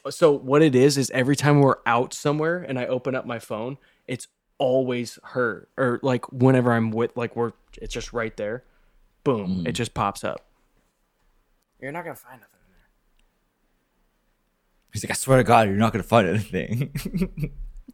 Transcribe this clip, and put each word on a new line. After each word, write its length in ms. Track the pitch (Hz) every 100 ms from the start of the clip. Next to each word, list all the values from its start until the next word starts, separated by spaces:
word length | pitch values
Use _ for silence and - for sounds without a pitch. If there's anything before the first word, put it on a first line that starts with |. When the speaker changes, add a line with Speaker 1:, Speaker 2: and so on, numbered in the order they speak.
| 143
Speaker 1:
so 200 | - 165
what 300 | 143 131 143
it 140 | 160 127
is, 220 | 139 139
is 120 | 127
every 240 | 131 127 143
time 240 | 147 147
we're 200 | 139 - 117
out 280 | 117 127
somewhere 460 | - 147 147 156 180 175
and 140 | 131
I 60 | 123
open 280 | 127 135
up 120 | 127 -
my 140 | 117
phone, 380 | - 107 120 139 _ _ -
it's 200 | 123 - _ _ _
always 600 | 135 131 127 123 117 -
her. 440 | - 127 120 95 - -
Or, 240 | 131 120
like, 300 | 135 123 -
whenever 400 | 131 131 131 123
I'm 180 | 117 113
with, 260 | 110 117 -
like, 180 | 117 117
we're, 160 | 117 - _ -
it's 120 | 110
just 200 | 120 -
right 220 | 117 110 -
there. 260 | 104 123 - _ _ _ _ _ 151
Boom. 380 | 117 92 92 85
Speaker 2:
Mm. 20 |
Speaker 1:
It 40 |
just 200 | 117 117
pops 300 | - 101 -
up. 220 | 107 - - _ _ _ _ _ _ _ _ _ _ _ _ _
You're 100 | 131
not 140 | 160 165
gonna 100 | 131
find 240 | - 127
nothing 200 | _ _ _
in 60 |
there. 160 | _ _ _ _ _ _ _ _ _ _ _ _ _ _ _ _ _ _ _ _ _ _
Speaker 2:
He's 100 | 107
like, 80 | -
"I 20 |
swear 240 | - - 131
to 60 |
God, 240 | 117 117 107
you're 100 | 98
not 140 | 113
gonna 120 | 101
find 240 | - 117 92
anything." 1200 | 104 104 90 - 117 139 - - 175 185 - 147 -
<laughs> 20 | - - -